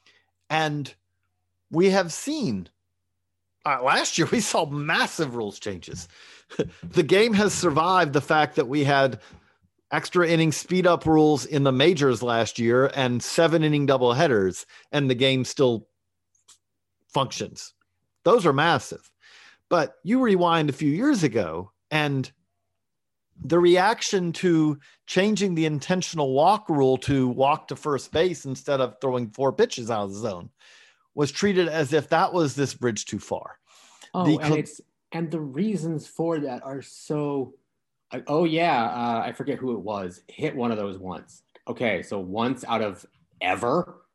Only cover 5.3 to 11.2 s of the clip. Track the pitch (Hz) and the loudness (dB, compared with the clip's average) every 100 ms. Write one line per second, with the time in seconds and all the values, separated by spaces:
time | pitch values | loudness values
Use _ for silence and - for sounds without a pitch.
5.3 | 120 104 - 104 90 - - - - - | -4 -6 -8 -10 -10 -12 -14 -16 -20 -20
6.3 | - _ - - - 170 180 143 185 233 | -20 _ -8 -8 -10 -4 -2 4 4 4
7.3 | 202 208 - 180 147 170 185 156 143 - | 4 2 2 0 2 2 2 2 0 2
8.3 | 156 147 - 123 147 139 139 135 107 - | 2 2 0 -2 0 2 4 2 0 -14
9.3 | - _ _ _ _ _ 147 - 180 165 | -20 _ _ _ _ _ -6 -2 0 2
10.3 | 165 160 135 - 180 175 165 160 156 | 4 2 0 -2 2 4 2 4 6